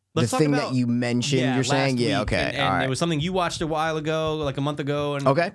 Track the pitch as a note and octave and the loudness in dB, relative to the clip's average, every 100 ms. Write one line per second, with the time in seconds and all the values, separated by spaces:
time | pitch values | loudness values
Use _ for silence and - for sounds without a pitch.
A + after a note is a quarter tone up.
0 | _ D#3+ A#2+ D#3 D3 C#3+ C3 B2+ A#2+ A#2+ | _ 0 2 2 2 2 0 0 2 2
1 | A#2+ A#2+ C#3+ C3 C3 B2+ B2 C#3 C3+ B2 | 2 0 2 2 2 0 2 2 2 2
2 | A2+ G2+ G2+ F2+ C2+ C3+ C3 F2+ C3+ B2+ | 0 0 0 0 0 0 0 0 0 -2
3 | E3+ D3+ F3 F#3 E3+ - E3 D#3 D#3+ D#3+ | -2 -2 -2 -2 -2 -2 -4 -2 -2 -2
4 | D3+ D#3+ D#3 D#3 C#3+ C#3 C#3+ D3+ C#3+ D3 | -2 -2 -2 -2 -4 -2 -4 -2 -4 -2
5 | D3 C#3+ C#3 C#3+ F3+ | -2 0 2 2 0